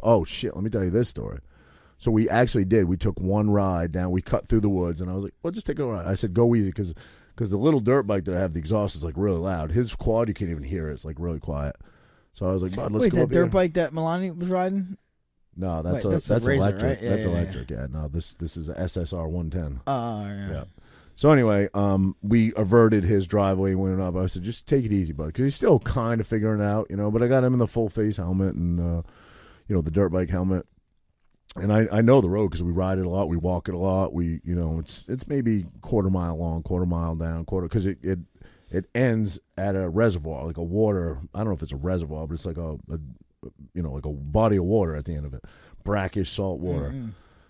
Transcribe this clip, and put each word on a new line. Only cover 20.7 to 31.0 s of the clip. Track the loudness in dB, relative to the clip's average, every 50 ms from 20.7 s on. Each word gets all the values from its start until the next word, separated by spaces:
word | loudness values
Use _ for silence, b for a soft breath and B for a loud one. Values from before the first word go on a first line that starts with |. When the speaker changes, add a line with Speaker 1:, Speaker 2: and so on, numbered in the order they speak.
| -18 b b b b b b b b
Speaker 1:
So | 4 6 6
anyway, | 8 8 8 6 6 4 4 2 2
um, | 0 2 2 4 4 2 2 0 _ 0
we | 4 4 4 4 4 2
averted | 0 0 6 8 8 8 8 6 4 4
his | 4 2 2 2 2
driveway | 2 2 4 4 4 2 2 0 2
and | 2
went | 0 0 0 0
up. | -2 -2 -2
I | 0 -2
said, | -2 -2 -4
"Just | -6 -8 -8 -10 -2
take | 0 0 2 2
it | 2
easy, | 0 0 0 -2 -4
bud," | -6 -6 -6 -2
'cause | 0 0
he's | 0 0
still | 2 4 6 6 6
kinda | 4 0 -2 0 0 0 0 -2 -2
figuring | 0 0 0 2 2 2 2
it | 2
out, | 2 0 0 -2 -2
you | -4
know. | -2 -2 0
But | 2 2
I | 4 4
got | 4 4 4
him | 4 4
in | 2
the | 2 2
full | 2 0 -2 0
face | 0 0 0 0 0 -2
helmet | -2 0 0 2 2 0 0
and, | -2 -2 0 0 0
uh, | 0 0 -2 -2 -4 B B B B B B B B B B B B B
you | 0
know, | 0 0
the | 0
dirt | 2 2 2 2
bike | 2 0 0 0
helmet. | -2 -2 0 0 0 -2 -2 _ _ _ _ _ _ _